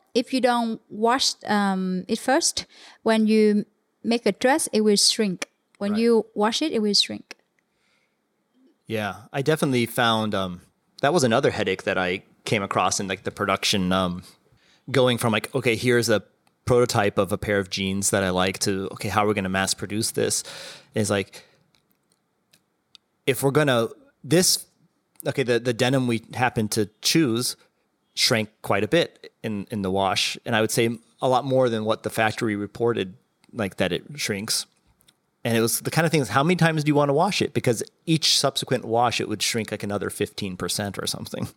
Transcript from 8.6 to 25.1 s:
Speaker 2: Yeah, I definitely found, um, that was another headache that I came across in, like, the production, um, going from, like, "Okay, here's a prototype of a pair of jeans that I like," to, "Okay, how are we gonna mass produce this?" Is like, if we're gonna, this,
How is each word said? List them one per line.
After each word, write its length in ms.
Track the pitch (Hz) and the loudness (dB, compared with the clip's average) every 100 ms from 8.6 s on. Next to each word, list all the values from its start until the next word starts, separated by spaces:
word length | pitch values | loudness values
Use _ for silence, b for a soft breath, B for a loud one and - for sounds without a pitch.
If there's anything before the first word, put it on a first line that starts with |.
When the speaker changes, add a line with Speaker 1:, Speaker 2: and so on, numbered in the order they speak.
| _ _ _ | _ _ _
Speaker 2:
Yeah, 280 | 110 104 92 113 | -6 -4 -8 -10
I 100 | 143 | -4
definitely 440 | 135 156 160 127 117 | -2 0 0 0 0
found, 480 | - 117 113 110 | 0 2 2 0
um, 280 | 101 95 90 - _ _ - | -2 -4 -8 -16 _ _ -2
that 100 | 139 | 0
was 120 | 175 | 2
another 260 | 127 113 139 | 4 2 2
headache 320 | 110 98 95 | 0 -2 -2
that 140 | - 92 | -2 -2
I 240 | 92 95 - _ | -2 -4 -8 _
came 180 | - 113 | -4 -2
across 380 | 98 - 92 - | 0 0 0 0
in, 60 | 98 | -4
like, 160 | 95 | -6
the 60 | - | -8
production, 600 | - 101 98 - 104 92 | -4 -2 0 0 0 2
um, 300 | 92 92 90 - _ _ _ b b - | 2 0 -4 -12 _ _ _ b b -4
going 280 | 131 127 117 | 2 2 2
from, 140 | 120 | 0
like, 220 | 110 - | 0 -2
"Okay, 220 | 135 120 110 | -2 0 0
here's 320 | 123 120 113 | 2 2 4
a 140 | 104 - _ _ _ | 0 0 _ _ _
prototype 540 | - 123 120 120 101 107 | 0 2 4 2 0 0
of 120 | 95 | -2
a 60 | 101 | -2
pair 200 | - 101 | -2 -2
of 100 | 92 | -2
jeans 420 | - 95 98 98 | -4 -4 -2 0
that 120 | 104 | 0
I 60 | 95 | 0
like," 280 | 90 92 95 | 0 0 0
to, 280 | - 95 95 | -4 -4 -6
"Okay, 160 | - 110 | -8 -4
how 140 | 98 | 0
are 40 | 104 | 2
we 60 | |
gonna 140 | 104 95 | 0 -2
mass 240 | 95 95 | -2 -2
produce 360 | - 98 104 113 | -4 -6 -4 -4
this?" 300 | - 107 - - B B B B | -2 -2 -2 -6 B B B B
Is 160 | - 101 | -4 0
like, 340 | 101 95 B B B _ _ _ _ _ _ _ _ _ _ _ _ _ - _ _ - | 0 -2 B B B _ _ _ _ _ _ _ _ _ _ _ _ _ -20 _ _ -4
if 160 | 127 | 0
we're 80 | 139 | 2
gonna, 380 | 139 151 120 117 - - _ | 2 2 2 0 -4 -20 _
this, 400 | - 160 185 - - _ _ _ _ | 2 4 4 0 -4 _ _ _ _